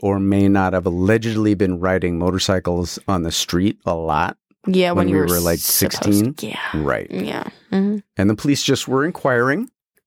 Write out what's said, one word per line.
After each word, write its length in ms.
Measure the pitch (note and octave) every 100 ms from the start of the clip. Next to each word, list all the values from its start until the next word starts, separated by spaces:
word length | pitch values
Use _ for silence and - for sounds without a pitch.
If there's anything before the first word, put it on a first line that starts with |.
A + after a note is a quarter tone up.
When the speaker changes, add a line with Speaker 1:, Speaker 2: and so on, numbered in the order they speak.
Speaker 1:
or 160 | G2+ G2
may 300 | G2 G2 G2+
not 240 | G2 F#2+
have 140 | F#2 F2+
allegedly 680 | F2 F#2 A2+ A2+ G#2+ G#2+
been 240 | G2 F#2+ F2
riding 400 | F#2 F#2 F2 E2+
motorcycles 800 | F2 F#2 - F#2 F2 F2 F2 - -
on 160 | F#2+
the 80 | E2
street 480 | - - F2+ G2 - -
a 80 |
lot 420 | E2+ D#2+ D2+ F2 - _ _ -
Speaker 2:
Yeah, 240 | F#3 F3+
Speaker 1:
when 40 | F3 F#2
Speaker 2:
when 20 |
you 60 |
Speaker 1:
we 60 | F#2+
Speaker 2:
were 60 | F2
Speaker 1:
were, 140 | F2
like, 200 | E2+ E2+
Speaker 2:
supposed 320 | - - F#2+ -
Speaker 1:
sixteen. 320 | G2+ G2+ A2+ D3
Speaker 2:
Yeah. 180 | A2 - -
Speaker 1:
Right. 340 | D#2 D2 A1+ G1+
Speaker 2:
Yeah. 340 | - F#3+ - - - _
Mm-hmm. 280 | F#3+ G3+ G#3 - -
Speaker 1:
And 140 | G2
the 40 |
police 280 | A2 D3 C#3
just 240 | - C3 -
were 160 | C3
inquiring. 680 | D#3 - C#3 B2 B2 D#3 B3+ _ _ _